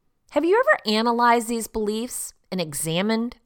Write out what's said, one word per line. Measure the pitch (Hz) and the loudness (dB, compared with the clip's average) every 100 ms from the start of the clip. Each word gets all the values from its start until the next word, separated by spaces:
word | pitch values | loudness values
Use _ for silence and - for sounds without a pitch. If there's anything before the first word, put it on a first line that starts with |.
| _ _ _ | _ _ _
Have | 294 | 0
you | 330 427 | 2 2
ever | 539 - - | 4 2 2
analyzed | 214 233 233 240 240 226 | 0 2 2 4 4 2
these | 233 214 | -4 -4
beliefs | 220 208 220 240 - - - - | -4 -2 -4 -6 -10 -12 -14 -8
and | 180 | -6
examined | 160 143 160 165 208 220 240 - | -4 -6 -2 -2 0 0 -2 -8